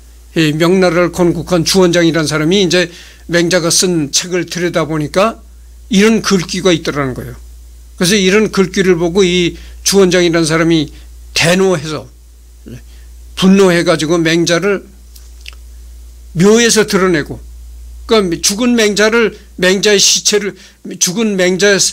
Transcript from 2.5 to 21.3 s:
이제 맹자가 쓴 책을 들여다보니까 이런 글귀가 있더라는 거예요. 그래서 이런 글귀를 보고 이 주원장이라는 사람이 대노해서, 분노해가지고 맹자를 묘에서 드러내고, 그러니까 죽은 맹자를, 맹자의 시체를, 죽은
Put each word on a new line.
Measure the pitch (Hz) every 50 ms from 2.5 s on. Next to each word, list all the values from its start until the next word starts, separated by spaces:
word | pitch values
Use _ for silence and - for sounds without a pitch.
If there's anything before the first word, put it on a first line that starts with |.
| 185 208 196
이제 | 170 180 180 175 165 170 - - - - - -
맹자가 | - 165 170 170 175 185 180 156 170
쓴 | 160 - - 185 180 165 147 131 -
책을 | - - 180 170 180 165
들여다보니까 | - - 170 175 175 160 180 160 139 160 156 151 139 - 185 196 226 226 - - - - - - - - - - -
이런 | 240 190 202 220 226 214 -
글귀가 | - 196 185 160 - - 185 151 190 175
있더라는 | 160 165 - 131 143 143 131 123
거예요. | - 131 123 123 - - - - - - - - - - - -
그래서 | - 185 170 208
이런 | 214 185 185 180 214 220 185
글귀를 | - 196 190 175 - 202 185 185 180
보고 | 165 170 175 165 202 196
이 | 180 175 180 175 165 - - - - - - -
주원장이라는 | - 185 196 196 185 170 185 175 175 160 170 165
사람이 | 151 160 165 165 165 170 160 147 151 - - - - - - - - -
대노해서, | - 143 160 180 185 190 190 185 160 135 156 156 131 107 120 - - - - - - - - - - - - 113 123 - - - - - - - - - - -
분노해가지고 | - 190 190 190 196 196 185 170 170 170 170 170 156 160 147 175 175
맹자를 | 165 160 165 170 170 165 170 170 170 202 202 180 - - - - - - - - - - - - - - - - - - - - - - - - - - - - - - -
묘에서 | 160 175 202 214 233 233 226 - 214 208
드러내고, | 208 - 190 185 185 175 151 135 - 127 120 - - - - - - - - - - - - -
그러니까 | - 226 220 202 180 165 160 165
죽은 | - 202 196 254 247 240
맹자를, | 233 220 208 202 185 208 220 220 233 233 202 - - - - -
맹자의 | - 180 180 190 202 180 214 208 196
시체를, | 190 - - - - - 208 208 196 196 - - - - - _ - - - 175
죽은 | - - 165 214 233 214